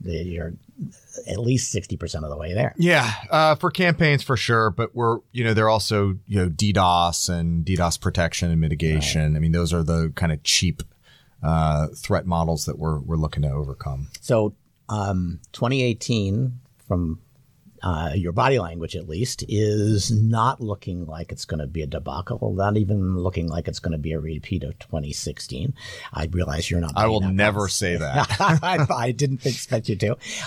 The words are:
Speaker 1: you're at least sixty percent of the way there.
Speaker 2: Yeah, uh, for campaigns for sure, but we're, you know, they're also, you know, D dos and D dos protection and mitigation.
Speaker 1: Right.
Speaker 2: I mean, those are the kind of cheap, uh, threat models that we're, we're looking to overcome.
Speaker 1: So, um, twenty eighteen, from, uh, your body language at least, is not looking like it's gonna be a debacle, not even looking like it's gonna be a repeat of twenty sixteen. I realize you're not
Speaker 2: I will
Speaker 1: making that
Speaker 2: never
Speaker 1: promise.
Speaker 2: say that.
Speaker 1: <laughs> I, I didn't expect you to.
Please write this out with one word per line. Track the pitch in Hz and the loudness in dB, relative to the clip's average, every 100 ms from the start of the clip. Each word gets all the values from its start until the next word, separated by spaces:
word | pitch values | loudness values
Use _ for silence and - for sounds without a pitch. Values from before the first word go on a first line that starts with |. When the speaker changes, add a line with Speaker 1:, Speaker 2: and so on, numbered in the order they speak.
Speaker 1:
you're | 92 80 90 85 85 82 _ - 170 - _ - - | -6 -4 -4 -6 -8 -10 _ -12 -12 -14 _ -14 -8
at | 98 | -4
least | 120 131 - | 2 2 0
sixty | 104 - 82 | -4 -6 -8
percent | 80 80 76 | -6 -6 -6
of | |
the | 73 | -8
way | 78 | -4
there. | 98 139 - | -2 -2 2
Speaker 2:
Yeah, | 170 156 117 104 - | 4 4 2 -2 0
uh, | 156 156 147 | 4 4 4
for | 175 | 0
campaigns | - 180 - 160 139 | 2 2 4 4 4
for | - 123 | 2 -2
sure, | - 113 110 | 2 4 4
but | 107 117 | 2 -4
we're, | 117 117 117 - | 0 0 0 -4
you | 120 113 | -2 2
know, | |
they're | 110 110 | 4 4
also, | 110 - 107 101 92 - | 4 2 2 2 0 -2
you | 101 | 0
know, | 90 | 2
D | 78 104 | 2 2
dos | 101 90 87 85 82 - | 4 6 6 4 0 -2
and | 87 85 82 | 0 0 0
D | 80 90 | 2 2
dos | 87 - | 2 0
protection | - - 82 - 87 | -2 0 0 0 0
and | 80 | 2
mitigation. | 80 76 80 78 71 82 76 | 2 2 2 2 0 0 2
Speaker 1:
Right. | 76 | 2
Speaker 2:
I | |
mean, | 80 | 2
those | 85 85 | 2 2
are | 85 | 0
the | 80 82 80 - | 2 0 0 0
kind | 82 | -2
of | 76 | -2
cheap, | - - 90 - - _ _ - _ - | 0 2 2 -2 -8 _ _ -20 _ -6
uh, | 76 80 78 76 76 - | 0 2 4 2 0 -4
threat | - 92 90 | -2 -2 0
models | 85 82 80 - | 0 0 0 -2
that | 71 | -4
we're, | 80 76 | -2 -2
we're | 67 80 | -2 -2
looking | 78 - | 0 0
to | 71 | -2
overcome. | 69 69 65 71 67 71 - | -2 -4 -6 -8 -8 -8 -8
Speaker 1:
So, | - 117 107 - _ _ - | 0 2 2 -4 _ _ -6
um, | 107 98 92 90 85 - | -4 0 -2 -2 -6 -10
twenty | - 117 135 | -4 0 2
eighteen, | 123 110 - 117 98 104 127 123 - _ - | 0 0 0 0 0 0 -2 -4 -14 _ -4
from, | 92 82 82 _ _ _ _ - - 87 | -2 -2 -4 _ _ _ _ -20 -8 -4
uh, | 80 82 95 | -2 0 -2
your | 85 | 0
body | 87 127 135 | 2 2 2
language | 85 82 80 87 | 0 -6 -8 -8
at | 78 | -6
least, | 80 123 - - | -4 -4 -4 -2
is | 104 107 107 104 104 - | 0 2 2 2 2 2
not | 110 113 113 117 139 | 2 4 4 2 0
looking | 110 101 - 90 78 | -4 -6 -6 -8 -8
like | 80 82 | -8 -10
it's | - | -10
gonna | - 80 71 | -6 -4 -4
be | 82 | -4
a | 73 | -4
debacle, | 76 69 67 - 120 110 95 | -6 -6 -6 -6 -4 -2 0
not | 101 107 | 2 2
even | 98 95 92 92 | 2 2 0 0
looking | 90 87 85 | -2 -2 -2
like | 85 82 | -4 -4
it's | 78 | -4
gonna | 85 80 | -4 -4
be | 78 | -2
a | 80 | -4
repeat | 78 76 - 90 | -4 -8 -4 -4
of | 69 - | -4 -10
twenty | - 80 73 | -8 -6 -6
sixteen. | 69 - 71 - 64 135 - - - - | -6 -8 -8 -10 -6 -6 -6 -10 -14 -10
I | - 80 | -6 -4
realize | 90 76 73 - | -2 -2 -2 -2
you're | 87 | -2
not | 82 76 | -2 0
Speaker 2:
I | 110 | 2
will | 107 | 2
Speaker 1:
making | 95 95 | 2 4
that | |
Speaker 2:
never | 107 104 | 4 4
Speaker 1:
promise. | 98 | 0
Speaker 2:
say | - 95 87 | 0 -2 -2
that. | 76 135 - - | 0 0 0 2
Speaker 1:
<laughs> | |
I, | 190 160 175 175 143 | 4 4 2 0 2
I | 135 127 | 0 -2
didn't | 117 139 135 135 | 0 -2 0 -4
expect | 117 - 117 - | -4 -2 -4 -2
you | 104 | 0
to. | 104 120 - - | 0 -2 -6 -10